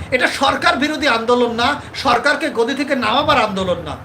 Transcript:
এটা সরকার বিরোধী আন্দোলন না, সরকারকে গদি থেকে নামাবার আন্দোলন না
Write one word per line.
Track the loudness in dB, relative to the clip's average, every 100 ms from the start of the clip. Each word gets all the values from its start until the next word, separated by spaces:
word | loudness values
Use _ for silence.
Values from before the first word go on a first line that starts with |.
| -4
এটা | -2 0
সরকার | 0 0 2 2 2
বিরোধী | 0 0 0
আন্দোলন | 0 2 2 2
না, | 0 0 -2 -8
সরকারকে | -4 0 2 2 0 -2
গদি | -2 -2
থেকে | 0 -2 -2
নামাবার | 0 0 2 2
আন্দোলন | 2 0 -2 -4
না | -6 -12